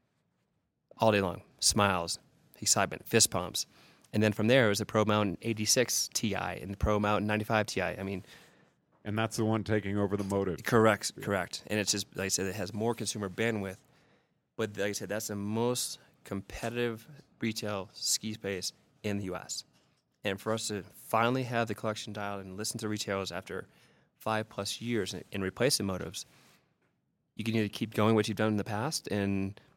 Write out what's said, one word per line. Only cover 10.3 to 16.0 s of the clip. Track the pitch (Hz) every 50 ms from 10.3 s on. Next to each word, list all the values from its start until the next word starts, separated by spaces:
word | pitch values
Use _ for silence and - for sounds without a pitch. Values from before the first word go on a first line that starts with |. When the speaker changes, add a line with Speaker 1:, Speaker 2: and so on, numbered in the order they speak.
| 101 98 98 92 85 - -
Speaker 1:
Correct, | - 123 113 110 110 104 98 - - - -
Speaker 2:
Yeah. | -
Speaker 1:
correct. | 107 101 95 87 - - - -
And | - 104 107
it's | 98 -
just, | - 101 95 - -
like | 95 95
I | 95
said, | - - 95
it | 95 92
has | 107 95 101
more | 104 104 110 117 113
consumer | - 110 - - 110 104 95
bandwidth. | 87 113 113 117 113 104 98 95 92 - _ _ _ _ _ _ _ _ _ _ _ _ _ _ _
But | - 113 104 104 101
like | 98 104
I |
said, | 101 - 104 87
that's | 101 110 - -
the | 104
most | 101 101 104 107 113 117 123 123 123 - - - -